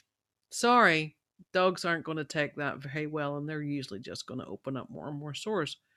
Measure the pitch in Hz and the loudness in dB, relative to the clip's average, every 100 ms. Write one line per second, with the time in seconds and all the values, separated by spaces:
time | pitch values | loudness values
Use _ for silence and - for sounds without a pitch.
0 | _ _ _ _ _ - 240 247 202 160 | _ _ _ _ _ 0 6 8 8 6
1 | 156 - _ _ - 185 185 180 180 165 | 2 -8 _ _ -2 4 4 4 0 -2
2 | 160 160 147 160 143 143 143 - 139 143 | -2 -4 -2 0 -2 0 -4 -4 -6 -4
3 | 151 151 143 143 147 156 147 143 131 101 | -4 -2 -2 -4 -4 -4 -4 -4 -6 -10
4 | - 85 - 123 92 101 - 135 - - | -10 -10 -8 -8 -8 -8 -6 -6 -8 -10
5 | 98 147 147 139 - 214 147 - _ | -8 -8 -8 -8 -4 -2 -2 -6 _